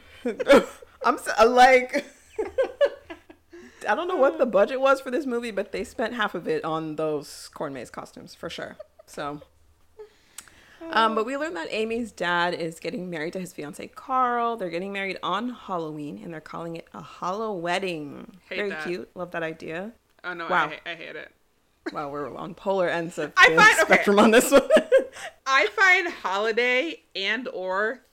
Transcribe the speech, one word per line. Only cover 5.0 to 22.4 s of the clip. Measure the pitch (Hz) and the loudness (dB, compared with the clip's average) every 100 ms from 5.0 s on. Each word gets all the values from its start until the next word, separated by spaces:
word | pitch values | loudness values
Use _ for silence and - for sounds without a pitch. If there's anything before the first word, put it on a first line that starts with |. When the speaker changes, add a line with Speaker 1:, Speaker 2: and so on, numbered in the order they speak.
| 269 | 0
Speaker 2:
this | 247 269 | -4 -4
movie, | 240 240 | -4 -4
but | 196 - | -6 -6
they | 185 | -8
spent | 240 - 226 | -8 -6 -6
half | 240 208 180 | -2 -4 -4
of | 160 | -4
it | 156 160 | -4 -2
on | 160 160 151 | -4 -6 -4
those | 156 147 - - - | -2 -4 -8 -16 -18
corn | - 151 | -10 -10
maze | 135 - | -10 -12
costumes | - - - - | -14 -16 -18 -20
for | - - | -14 -12
sure. | - - - - _ _ | -12 -12 -14 -20 _ _
So, | - 147 147 - _ _ _ _ - 427 _ _ - - _ _ - 330 | -12 -10 -10 -16 _ _ _ _ -20 -20 _ _ -20 -20 _ _ -18 -4
um, | 214 226 220 | 0 2 0
but | 220 | -2
we | 277 | -4
learned | 311 349 | -6 -8
that | - | -6
Amy's | 208 220 226 226 | -4 -4 -4 -6
dad | - 175 175 175 | -6 -2 0 0
is | 160 165 170 | -2 -6 -8
getting | 165 226 180 | -10 -8 -8
married | 165 160 | -8 -8
to | 185 | -8
his | 180 | -12
fiance | - 147 - - | -12 -14 -12 -16
Carl. | - - 254 247 240 233 233 | -16 -4 0 0 0 -2 -4
They're | 180 | -6
getting | 165 196 | -6 -6
married | 196 196 180 | -6 -6 -6
on | 160 185 247 | -4 -4 -4
Halloween, | 233 - 180 160 156 147 196 | -10 -8 -6 -6 -8 -10 -12
and | 190 | -12
they're | 160 | -14
calling | - 165 170 165 | -12 -12 -10 -12
it | - | -14
a | 202 | -18
Hollow | 151 - 170 202 220 | -16 -8 -6 -4 -6
Wedding. | 190 170 185 190 160 147 127 - 180 _ | -6 -4 -2 -4 -6 -8 -14 -18 -20 _
Speaker 1:
Hate | - | -6
Speaker 2:
Very | 202 | -6
Speaker 1:
that. | 160 156 | -6 -6
Speaker 2:
cute. | 180 - - | -8 -10 -12
Love | 175 | -10
that | 175 | -6
idea. | 160 160 165 165 208 - _ _ | -8 -8 -10 -10 -10 -14 _ _
Speaker 1:
Oh, | 175 | -12
no, | 175 170 | -8 -2
Speaker 2:
Wow. | 180 156 | 0 0
Speaker 1:
I | |
ha-, | 151 170 | -4 -12
I | 165 | -12
hate | 160 - | -14 -14
it. | - _ _ _ _ _ - | -18 _ _ _ _ _ -12
Speaker 2:
Wow, | 165 143 | -8 -8
we're | 143 135 | -8 -8
on | - | -10